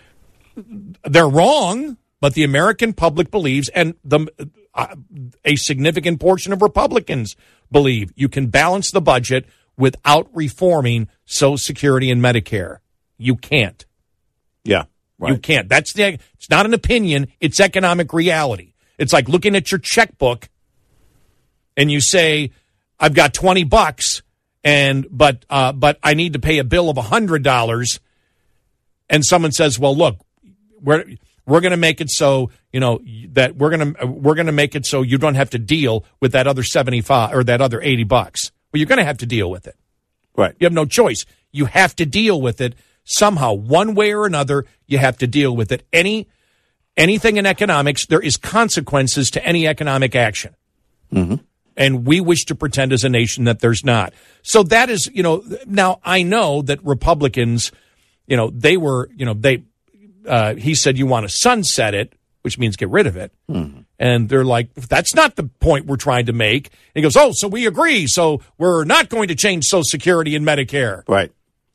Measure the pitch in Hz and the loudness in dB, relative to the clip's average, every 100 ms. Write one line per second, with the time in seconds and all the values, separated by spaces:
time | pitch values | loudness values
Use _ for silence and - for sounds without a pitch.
0 | _ _ _ _ _ - 202 208 202 - | _ _ _ _ _ -20 -20 -20 -20 -16
1 | - 156 156 147 208 302 180 233 302 233 | 0 2 4 4 4 2 0 -4 -8 -12
2 | _ - 143 156 143 139 196 - 226 - | _ -4 -2 0 0 2 0 0 -4 0
3 | 165 151 175 214 139 135 135 180 165 - | -2 0 -4 -2 -2 -2 -4 -2 -2 -4
4 | 135 151 156 - 143 _ _ - - 165 | -2 -2 -2 -10 -20 _ _ -10 -10 -12
5 | - 139 123 _ 147 147 - 135 151 175 | -20 -20 -20 _ -2 -2 -2 -2 -2 -2
6 | 170 160 175 185 190 196 208 202 - 226 | -4 0 0 0 -2 0 0 0 0 -2
7 | - 139 104 - _ _ _ 139 139 113 | -4 -6 -6 -12 _ _ _ 2 2 0
8 | 95 - 135 139 123 131 160 196 - 196 | -6 -4 -4 -2 -2 0 2 0 -2 0
9 | 156 127 120 131 - _ _ - 131 - | 2 2 2 -4 -4 _ _ 0 0 0
10 | 147 151 - 170 147 - 185 160 123 117 | 2 2 2 -6 -6 0 0 2 0 -2
11 | 107 _ - - 139 143 - 135 143 131 | -4 _ -10 0 2 2 -6 -2 0 2
12 | 131 120 123 117 - 104 - - _ _ | 2 2 2 0 -2 -6 -8 -12 _ _
13 | _ _ 120 120 - 151 101 _ - _ | _ _ -4 -4 0 -2 -2 _ -20 _
14 | _ _ _ _ _ _ 110 92 - _ | _ _ _ _ _ _ -2 -2 -2 _
15 | _ - - 131 - 139 92 139 - 202 | _ -10 -4 -4 -2 -2 0 -2 -2 -2
16 | 202 151 _ _ - 160 214 226 - 233 | -2 -2 _ _ -2 0 2 0 0 0
17 | 190 143 139 - 156 - 196 190 185 175 | 0 -2 -4 -6 -4 0 0 2 0 0
18 | 160 165 175 160 143 98 - _ _ - | -2 -2 0 0 -2 -6 -12 _ _ -8
19 | 143 156 127 175 208 196 - 190 - 226 | 2 2 2 0 0 -2 -2 -6 -2 0
20 | 226 - 131 123 - _ _ _ _ _ | 0 0 -2 -2 -10 _ _ _ _ _
21 | _ _ _ _ _ _ _ - 147 147 | _ _ _ _ _ _ _ -2 0 0
22 | 123 185 160 151 135 _ _ _ _ - | 0 2 2 0 -4 _ _ _ _ -2
23 | 156 147 147 - 185 185 151 226 160 - | 0 4 2 2 0 0 2 2 2 -2
24 | - - _ _ _ _ 147 143 139 135 | -6 -6 _ _ _ _ 0 2 2 0
25 | 135 131 147 131 - 139 131 139 147 151 | -4 4 4 4 -4 0 0 2 0 2
26 | 156 151 175 143 143 151 127 175 165 127 | 0 0 -2 -4 -2 -2 0 0 0 -2
27 | 107 226 202 160 135 127 117 117 120 - | -2 -2 0 0 2 2 0 -2 -4 -8
28 | _ _ _ _ _ _ _ _ _ _ | _ _ _ _ _ _ _ _ _ _
29 | - 151 135 180 160 151 156 117 139 139 | -2 0 2 2 2 0 0 2 0 2
30 | 160 95 _ _ _ _ _ _ 139 156 | 0 0 _ _ _ _ _ _ 0 0
31 | - 113 _ _ - 160 180 175 165 156 | -2 -18 _ _ 2 2 2 2 0 -2
32 | 156 - 143 135 123 _ _ 131 127 113 | -6 0 2 2 -2 _ _ -2 -2 -2
33 | - 110 151 135 127 131 151 160 147 156 | -6 -20 -4 0 0 0 -2 0 -2 -4
34 | 127 151 143 160 165 147 147 147 - 139 | -8 0 0 2 0 0 0 -2 -4 -2
35 | 127 135 156 135 143 117 107 160 127 110 | 0 0 0 0 -2 -4 -2 0 0 -2
36 | - - 131 131 135 131 117 156 131 120 | -6 -2 0 2 0 -2 -2 -2 0 -2
37 | 110 131 107 131 123 120 135 117 - 123 | 0 0 2 0 0 2 0 -2 -2 -2
38 | 107 123 92 - - _ _ 151 151 262 | 0 0 -2 -10 -12 _ _ -4 0 0
39 | 151 147 123 117 90 92 - - _ _ | 0 -4 -4 -4 -4 -6 -16 -20 _ _
40 | _ _ _ - 90 - 170 165 151 - | _ _ _ -2 -2 2 0 2 -2 2
41 | 147 110 - _ _ 143 135 180 185 - | 2 0 -10 _ _ -4 -2 2 0 0
42 | 156 196 220 165 127 - 123 - _ _ | -2 0 0 0 -2 -4 -6 -8 _ _
43 | - - 208 170 123 101 110 165 220 208 | -8 2 2 2 0 -2 2 2 2 2
44 | 208 208 208 156 139 139 - _ - 135 | 0 0 -2 -2 -2 -2 -4 _ -4 0
45 | 135 127 123 147 135 117 101 127 - 165 | 0 0 -2 0 0 0 -4 -4 -2 0
46 | 190 220 - _ _ _ _ _ _ - | 0 -2 -8 _ _ _ _ _ _ 0
47 | 165 214 226 208 196 - 202 151 143 139 | 2 4 2 2 0 0 0 2 0 -2
48 | - 160 - - - 214 233 175 131 143 | 0 0 0 -4 -2 0 0 -2 -2 -2
49 | 131 143 127 139 165 170 156 151 147 135 | 0 0 -2 -2 -2 0 0 -2 -4 -2
50 | 131 127 110 101 - _ _ _ _ _ | 0 0 -2 -2 -14 _ _ _ _ _
51 | - 95 87 123 _ _ _ - 135 127 | -6 -2 -2 -4 _ _ _ -2 0 0
52 | 123 175 175 170 - - 151 - 131 127 | 0 0 2 -2 -2 -6 -4 -2 0 0
53 | 135 120 117 - 120 110 117 113 135 113 | 0 0 -2 0 -2 2 0 0 0 0
54 | 90 _ _ _ - 220 170 226 254 202 | -2 _ _ _ 2 2 4 2 2 -2
55 | - 208 170 165 226 - - 202 185 185 | -4 -2 0 0 -4 -14 -4 0 0 0
56 | 175 185 175 226 170 143 143 143 156 135 | -2 0 0 0 0 -2 -4 -4 -2 -2
57 | 165 160 139 127 117 117 - _ _ _ | 0 2 0 0 -2 -2 -4 _ _ _
58 | _ _ - 123 110 120 147 180 151 127 | _ _ -4 -2 -2 0 2 2 0 -2
59 | 127 214 123 107 135 127 - _ _ 196 | -4 -8 -6 0 0 0 -4 _ _ _
60 | 208 _ - 120 107 - 127 151 143 131 | _ _ -2 0 0 -2 -4 0 0 0
61 | 135 120 101 - 240 247 160 - 107 101 | 0 -2 -2 -2 0 0 -2 -2 -2 -2
62 | 104 _ _ _ 123 - 113 95 92 175 | -6 _ _ _ -10 -4 -4 -4 -2 0
63 | 123 90 90 _ - 117 78 69 _ - | 0 -2 -12 _ -8 -8 -8 -12 _ -4
64 | 123 120 110 135 131 120 120 - 123 143 | 0 0 2 0 2 0 -2 -10 -2 0
65 | 180 320 302 - 139 - 165 139 135 135 | 2 2 2 0 -10 -2 0 0 0 -6
66 | 143 123 123 117 107 131 - _ _ 156 | 0 0 0 0 0 0 -4 _ _ -2
67 | 151 262 285 156 202 226 226 165 320 240 | 2 6 4 2 -4 -2 -2 0 2 2
68 | 139 - 165 147 - - 175 170 156 311 | 0 0 0 0 -8 -2 0 2 2 2
69 | 254 226 202 156 208 175 - 190 139 151 | 2 -2 -4 -2 -2 0 0 0 0 -2
70 | 175 170 156 151 151 143 127 143 117 95 | 0 0 0 -2 0 0 -2 -2 -4 -6
71 | - 98 82 _ _ _ _ | -2 0 0 _ _ _ _